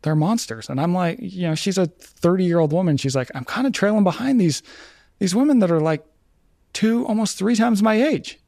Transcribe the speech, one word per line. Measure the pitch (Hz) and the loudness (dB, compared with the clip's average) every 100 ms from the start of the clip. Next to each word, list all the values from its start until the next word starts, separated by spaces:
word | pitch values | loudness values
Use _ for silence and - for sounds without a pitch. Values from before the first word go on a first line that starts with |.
they're | 156 156 | 0 0
monsters. | 160 226 - 113 - | 0 -2 -4 -12 -8
And | 131 | -4
I'm | 165 | -2
like, | 180 175 - | 0 -2 -4
you | 185 185 175 | -10 -6 -4
know, | 156 | -2
she's | - 185 | -2 0
a | 175 | -2
thirty-year-old | _ - _ 170 185 180 170 156 | _ -20 _ 0 2 2 2 2
woman. | 160 185 139 | 0 0 0
She's | 139 131 | 0 -2
like, | 127 | -4
"I'm | 131 123 | -8 -6
kinda | - 262 | -2 -2
trailing | - 202 214 | 0 0 2
behind | 190 160 262 262 | 2 0 0 2
these, | 175 139 - - - _ _ _ | 2 0 -8 -20 -20 _ _ _
these | 190 | -2
women | 190 285 262 | 0 2 4
that | 185 | 4
are, | 165 | 2
like, | 156 156 - _ _ _ _ _ _ | 0 -2 -6 _ _ _ _ _ _
two, | - 220 233 247 | -2 0 0 0
almost | 220 214 - | -2 -2 -2
three | 196 233 | 0 2
times | 233 214 | 2 2
my | 220 214 | 2 2
age." | 285 240 - - | 2 -2 -6 -18